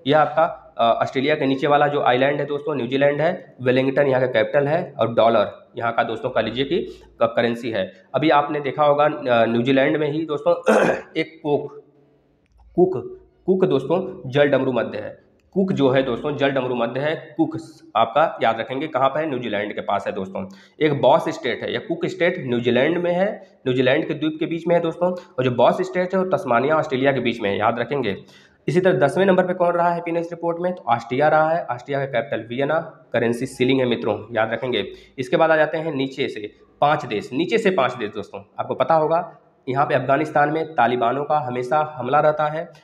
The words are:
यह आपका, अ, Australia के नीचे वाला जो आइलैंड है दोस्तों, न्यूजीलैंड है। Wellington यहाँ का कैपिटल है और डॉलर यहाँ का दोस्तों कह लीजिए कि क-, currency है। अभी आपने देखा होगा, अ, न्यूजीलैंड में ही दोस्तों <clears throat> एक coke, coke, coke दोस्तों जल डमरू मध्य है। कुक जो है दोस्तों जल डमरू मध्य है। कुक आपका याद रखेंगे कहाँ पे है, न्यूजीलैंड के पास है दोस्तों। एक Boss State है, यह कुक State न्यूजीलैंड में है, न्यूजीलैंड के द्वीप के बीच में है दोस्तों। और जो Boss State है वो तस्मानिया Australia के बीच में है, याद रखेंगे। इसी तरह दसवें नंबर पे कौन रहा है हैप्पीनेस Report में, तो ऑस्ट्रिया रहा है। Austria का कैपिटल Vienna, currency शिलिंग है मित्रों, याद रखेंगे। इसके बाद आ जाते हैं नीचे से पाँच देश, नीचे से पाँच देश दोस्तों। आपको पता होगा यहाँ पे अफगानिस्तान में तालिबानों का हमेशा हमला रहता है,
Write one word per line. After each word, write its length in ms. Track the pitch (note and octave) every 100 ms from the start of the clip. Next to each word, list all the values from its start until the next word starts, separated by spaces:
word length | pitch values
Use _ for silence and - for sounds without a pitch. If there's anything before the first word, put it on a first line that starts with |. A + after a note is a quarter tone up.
| B2+
यह 120 | D3+
आपका, 560 | D3 D#3+ E3+ - - -
अ, 240 | A#2 A2
Australia 340 | - C3+ C#3 D3+
के 100 | C3+
नीचे 220 | C3+ D3
वाला 200 | C#3+ D3
जो 140 | C#3+
आइलैंड 380 | - B2+ C3+ D3
है 60 | C#3+
दोस्तों, 300 | C#3+ D#3+ C#3+
न्यूजीलैंड 460 | A#2+ C3+ C#3+ C#3+
है। 340 | D#3+ F#3 - -
Wellington 460 | B2+ B2+ C3+ C3+ C#3+
यहाँ 140 | B2+
का 60 | B2+
कैपिटल 400 | A2+ G#2+ D3 C#3
है 260 | E3 F3 -
और 140 | A#2
डॉलर 580 | A#2 A2+ A2+ G2 - - -
यहाँ 160 | A#2
का 100 | A#2
दोस्तों 260 | A#2 G#2+ B2+
कह 120 | A#2+
लीजिए 240 | A2+ A#2+ C3+
कि 120 | F#3 - - - -
क-, 100 | A#2 -
currency 360 | A#2 A#2+ A#2
है। 220 | G#2+ F#2+ - _ C3+
अभी 140 | D#3
आपने 300 | D3 D3 D3+
देखा 240 | C#3 C3+
होगा, 220 | D3 C#3+ D3+
अ, 400 | D3+ B2+ A#2 A2+
न्यूजीलैंड 520 | A#2 B2 C3+ C#3+ D#3
में 140 | D3+
ही 140 | D3+ D#3
दोस्तों 300 | C#3+ F3 E3+ - B3 -
<clears throat> 320 | - - D#3+
एक 220 | D#3+ -
coke, 400 | D3+ C#3+ - - - _ _ _ _ _ _ _ _ -
coke, 460 | F3+ B2 - - - _ -
coke 200 | F#3+ F3
दोस्तों 640 | C3+ C#3 F3+ F#3+ - C3+
जल 180 | C#3 D3
डमरू 240 | C3 C3
मध्य 260 | A#2 G#2 G#2
है। 240 | G#2 - _ _ _
कुक 180 | F#3 F#3+
जो 180 | C3+ C#3
है 140 | C3+
दोस्तों 340 | C3 A#2 D3 B2+
जल 140 | C#3
डमरू 240 | C3+ B2 A#2+
मध्य 240 | A#2 B2+
है। 360 | D3+ E3 - -
कुक 200 | D3+ - - - - G#2+
आपका 440 | A#2 C#3+ E3 -
याद 160 | A#2 A2+
रखेंगे 280 | A2 C3+ D#3
कहाँ 220 | B2+ C3+
पे 100 | D3+
है, 100 | D#3+
न्यूजीलैंड 460 | B2+ A#2+ G2+ G#2+ -
के 60 |
पास 260 | G2+ G2+ G#2+
है 60 |
दोस्तों। 360 | G2+ F#2+ G2 F#2+ - - -
एक 200 | D3+ C3+
Boss 280 | B2+ D#3 E3
State 340 | - B2 G#2+
है, 100 | G#2
यह 60 | A2+
कुक 260 | - E3+ F3
State 300 | - F3 F3+ C3+
न्यूजीलैंड 500 | A#2+ A#2+ A#2+ D3 F3
में 140 | F3
है, 480 | F3 G3+ - - _ C3
न्यूजीलैंड 400 | B2+ B2+ D3+ -
के 60 |
द्वीप 240 | C#3 D#3 D#3
के 60 | D#3
बीच 220 | E3 F3
में 80 | E3+
है 60 |
दोस्तों। 300 | E3 D#3+ F3+
और 320 | F3+ - -
जो 80 | B2+
Boss 300 | A#2+ C3+ -
State 320 | - F3+ F3+
है 60 | F#3+
वो 60 | F#3
तस्मानिया 500 | C#3 B2+ C#3 C#3 D#3
Australia 360 | C#3 C3 C#3
के 80 | C3
बीच 220 | B2+ -
में 80 | G2+
है, 80 | G2+
याद 220 | A2 A#2+
रखेंगे। 380 | A#2 C#3+ A2+ G2 - - _ _ -
इसी 140 | E3
तरह 180 | F#3 D#3
दसवें 260 | C#3 D3 G3
नंबर 220 | F#3 F3+
पे 60 |
कौन 200 | F3+ F3
रहा 160 | E3+ F3
है 60 | E3+
हैप्पीनेस 340 | E3+ E3+ E3+
Report 260 | E3+ E3+ E3+
में, 120 | F3+
तो 100 | F3+ -
ऑस्ट्रिया 400 | A#2+ - B2+ D3+
रहा 220 | D#3 D#3
है। 160 | E3 -
Austria 400 | A#2+ - C#3 C3+
का 0 |
कैपिटल 420 | A#2 A2+ A2 G#2+
Vienna, 600 | A#2+ C#3 D#3+ E3 - _
currency 320 | A#2 A#2 A#2 C3+
शिलिंग 340 | - B2+ C3+
है 60 | B2
मित्रों, 500 | A2+ A2+ G#2 G#2+ A2
याद 160 | A2+
रखेंगे। 400 | A2+ B2+ G#2+ G2 - - -
इसके 200 | C3 E3
बाद 140 | D#3+
आ 40 | D#3
जाते 220 | D3+ D#3+
हैं 180 | D#3+ C3+
नीचे 320 | C3+ C#3+ C#3
से 260 | - G#2 - _ _
पाँच 240 | D3 D3+ B2
देश, 240 | G#2 -
नीचे 240 | B2+ E3+ A3+
से 120 | F#3+
पाँच 240 | C3+ B2
देश 180 | A#2+ G#2
दोस्तों। 300 | G#2+ G2 G2 - -
आपको 160 | A#2+ C3
पता 180 | B2+
होगा 440 | D#3+ D#3 E3 F3 - _ _ -
यहाँ 160 | B2 D3+
पे 100 | C#3+
अफगानिस्तान 540 | C3 C#3 D#3 D3 D3
में 160 | D#3+ D#3+
तालिबानों 580 | - A#2+ B2 A#2 C3
का 160 | D3 D3+
हमेशा 540 | B2+ B2 B2 D3+ D3+ C3
हमला 220 | B2 D3
रहता 280 | D3+ D3+ D3+
है, 240 | D#3 F3 -